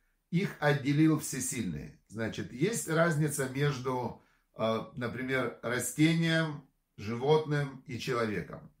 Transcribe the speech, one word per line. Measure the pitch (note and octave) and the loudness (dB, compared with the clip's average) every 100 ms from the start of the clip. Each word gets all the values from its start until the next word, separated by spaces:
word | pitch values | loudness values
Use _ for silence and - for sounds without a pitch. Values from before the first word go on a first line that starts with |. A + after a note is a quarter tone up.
| _ _ _ | _ _ _
их | E3+ G3+ - | 0 0 0
отделил | D3 C#3 C3 C#3+ D#3+ D3 | 2 2 4 6 6 4
всесильный. | - C3+ - B2+ F#2 D2 A#1 - _ | 0 -4 -4 -4 -4 -6 -10 -16 _
Значит, | G#2 A2+ - F2 | -6 -4 -6 -8
есть | A#2+ F#3 A#3 - | -2 0 0 0
разница | D#3+ E3+ D3+ D#3 C#3+ C3 | 2 2 2 0 0 -2
между, | C3 C#3+ B2+ C3 B2+ A#2 - _ _ _ - | 0 0 0 -2 -2 -4 -8 _ _ _ -4
э, | A2+ A2+ - - | 0 0 -4 -8
например, | A#2+ A2+ C3 C3 A#2 - | -6 -6 -2 0 -2 -4
растением, | A#2 B2+ D#3+ - D#3 E3 E3 E3 D#3+ C#3+ - _ _ - | -4 -4 -2 2 4 4 2 2 0 -4 -14 _ _ -10
животным | G2+ A#2 C3+ D#3 D#3 D3 C#3 - - | -6 0 4 4 4 -2 -2 -6 -10
и | A2+ | -8
человеком. | - A#2+ A2 F#2+ D2+ - - _ | -2 0 0 -2 -6 -12 -16 _